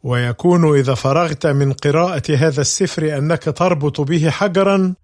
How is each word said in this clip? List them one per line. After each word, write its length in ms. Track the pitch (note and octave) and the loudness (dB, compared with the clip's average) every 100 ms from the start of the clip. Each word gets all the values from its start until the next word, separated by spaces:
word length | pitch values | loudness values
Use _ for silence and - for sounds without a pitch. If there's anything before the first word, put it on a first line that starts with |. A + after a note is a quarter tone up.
ويكون 760 | C3 B2 B2 A#2 F3 F3 D#3+ C#3+ | -2 -2 -2 0 2 4 4 4
إذا 140 | C3 | 2
فرغت 540 | B2+ C3+ D3 E3+ D3+ D#3+ | 0 0 0 0 -2 0
من 260 | C#3 C#3 | 0 0
قراءة 600 | C3 D3 D3+ F3+ D#3+ - C#3+ | 0 0 0 0 -2 -2 2
هذا 260 | D#3+ C#3 | 2 0
السفر 560 | C#3+ - F#3 - D#3 D3 | -4 -2 -4 -2 -4 -2
أنك 260 | D3 E3 | -2 -2
تربط 580 | - - F3+ E3 C#3+ D3 | -4 -2 0 0 -2 -2
به 280 | C#3 D#3 D#3+ | -2 0 0
حجراً 640 | - G3+ F#3 G3 G3 F#3 F3+ | 0 -2 2 2 2 0 -4